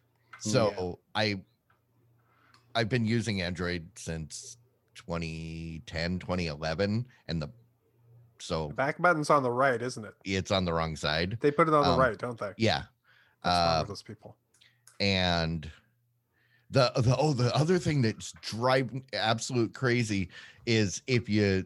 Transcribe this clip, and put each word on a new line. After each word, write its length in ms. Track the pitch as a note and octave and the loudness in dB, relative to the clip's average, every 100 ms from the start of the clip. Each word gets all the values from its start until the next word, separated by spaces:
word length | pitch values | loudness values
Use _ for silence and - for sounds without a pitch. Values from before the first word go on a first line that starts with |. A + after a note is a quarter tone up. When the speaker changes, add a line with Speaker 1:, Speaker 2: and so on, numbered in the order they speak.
| _ _ _ - | _ _ _ -12
Speaker 1:
So 580 | G#2+ A#2+ G#2+ G2 F2+ F2 _ G#2+ | -2 2 2 0 -6 -8 _ -2
Speaker 2:
Yeah. 80 | |
Speaker 1:
I, 180 | G#2+ G2 - _ _ _ _ _ _ _ _ _ _ _ _ A2+ | -2 -2 -8 _ _ _ _ _ _ _ _ _ _ _ _ -2
I've 140 | A2 | 0
been 160 | B2+ A2 | 0 2
using 360 | A#2 G#2 G2 | 0 0 -2
Android 460 | F2 E2+ F2 F2 E2 - | -2 -2 -4 -4 -8 -14
since 600 | - D#2+ D2+ - - - _ _ _ - | -8 -8 -8 -12 -16 -20 _ _ _ -20
twenty 880 | - E2+ E2 D#2+ D#2+ E2 E2 D#2+ - | -8 -6 -6 -8 -10 -10 -10 -10 -8
ten, 320 | D#2+ E2+ F2+ | -6 -4 -4
twenty 280 | - F2+ E2+ | -2 -2 -2
eleven, 580 | D2 D#2 D#2+ G2+ A2 B2 - - | -4 -4 0 0 0 -4 -12 -6
and 120 | E2+ | -4
the, 80 | D2 - _ _ _ _ _ - - _ | -4 -10 _ _ _ _ _ -20 -20 _
so 300 | - D#3+ D#3 | -6 -4 -4
Speaker 3:
The 60 | C#3+ | -2
back 240 | C3+ D#3 | -2 0
button's 300 | E3+ E3 D3 | 2 2 2
on 120 | D3+ | 2
the 80 | B2+ | 2
right, 300 | A#2+ C#3 A#2 | 2 2 2
isn't 240 | B2 B2 G#2 | -4 -8 -14
it? 80 | - F#2 | -14 -4
Speaker 1:
it's 260 | F#2+ F2+ | -2 0
on 140 | G2 F2+ | 0 2
the 60 | |
wrong 220 | E2 E2 D#2 | 0 -2 -2
side. 420 | E2 D#2 F2+ A2+ | -2 -2 -2 0
Speaker 3:
They 100 | D3 | 0
put 180 | D3 E3 | 2 4
it 60 | D3+ | 4
on 100 | C#3+ | 4
the 80 | |
Speaker 1:
Um, 60 | F2 | 4
Speaker 3:
right, 180 | B2+ G2+ | 2 0
don't 200 | B2 A#2 | -8 -8
they? 140 | G#2 F#2 | -10 0
Speaker 1:
yeah. 240 | A2 D2+ - _ _ _ _ _ | 2 2 -2 _ _ _ _ _
Speaker 3:
What's 140 | - F2 | 0 2
wrong 200 | E2+ E2 | 4 2
Speaker 1:
Uh, 40 | |
Speaker 3:
with 80 | G2 | 0
those 140 | G2 | -6
people? 340 | - G#2+ - - _ _ _ _ - _ | -14 -18 -18 -20 _ _ _ _ -20 _
Speaker 1:
and 680 | G2+ F#2+ F2+ E2+ D#2+ E2 D#2 - _ _ _ _ _ _ _ _ _ | 0 2 2 2 0 -2 -6 -16 _ _ _ _ _ _ _ _ _
the, 200 | C3+ A#2+ - | 2 2 4
the, 200 | A2 B2 | 2 2
oh, 160 | D3+ | 2
the 220 | B2+ A#2+ A#2+ | 2 2 2
other 220 | D#3 F3+ | 2 2
thing 240 | F3 D3 | 2 2
that's 300 | A2+ G#2 - - | 0 -2 -10 -14
driving 640 | - A2+ B2+ C3 B2 C3 C3 | -10 0 2 4 2 -6 -8
absolute 600 | G2+ G#2+ A#2 - B2+ A2+ | -4 0 0 0 0 0
crazy 560 | - B2+ A#2+ A2 G2+ F#2 - - - - | 0 0 2 2 0 -2 -8 -20 -12 0
is 340 | A2+ G2+ - - | 2 2 0 0
if 220 | B2 - | 0 2
you 360 | G#2 G2+ F#2+ | 4 4 2